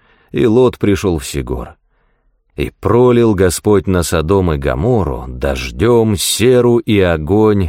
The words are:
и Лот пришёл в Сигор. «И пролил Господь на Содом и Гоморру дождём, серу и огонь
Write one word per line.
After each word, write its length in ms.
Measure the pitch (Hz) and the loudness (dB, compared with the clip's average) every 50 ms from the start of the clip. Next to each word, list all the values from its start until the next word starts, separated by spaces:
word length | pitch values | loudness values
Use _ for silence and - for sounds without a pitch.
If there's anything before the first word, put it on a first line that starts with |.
| _ _ _ _ _ _ | _ _ _ _ _ _
и 160 | - 131 135 | -2 0 0
Лот 320 | 113 107 123 127 120 - - | 2 4 4 2 2 0 0
пришёл 400 | - 101 98 90 - 95 85 78 | 0 0 0 0 0 -2 -2 -4
в 80 | - | -6
Сигор. 500 | - - 71 64 60 64 - - - - _ _ _ _ _ _ _ _ _ _ _ _ _ _ _ _ | -8 -8 -8 -6 -6 -8 -8 -10 -12 -16 _ _ _ _ _ _ _ _ _ _ _ _ _ _ _ _
«И 140 | - 71 - - _ | -8 -8 -8 -8 _
пролил 540 | - 98 107 120 123 123 120 120 117 113 104 | -2 0 2 4 4 4 4 4 2 2 2
Господь 520 | 90 95 90 85 - - 107 104 98 87 | 2 0 0 0 -2 0 0 0 2 2
на 160 | 101 92 87 | 0 0 -2
Содом 500 | 82 - 90 82 76 80 101 98 92 87 | -2 -2 -2 -2 0 0 0 0 0 0
и 60 | 76 71 | -2 -2
Гоморру 640 | 67 71 62 65 85 120 127 110 87 71 64 58 62 | -2 -4 -4 -2 -2 0 0 0 -2 -2 -6 -8 -10
дождём, 880 | 64 64 62 71 69 67 64 - - 58 64 95 117 120 117 113 110 104 | -12 -10 -6 -4 -4 -4 -6 -8 -10 -6 -2 0 2 2 2 2 0 -2
серу 600 | 85 - - - - 104 127 127 123 120 120 120 117 | -2 -4 -4 -2 0 2 2 4 4 4 2 2 0
и 200 | - - 107 101 | 0 0 0 2
огонь 680 | 92 87 85 78 76 73 98 107 107 107 104 101 92 | 2 2 0 -2 -2 0 0 2 2 2 2 0 -2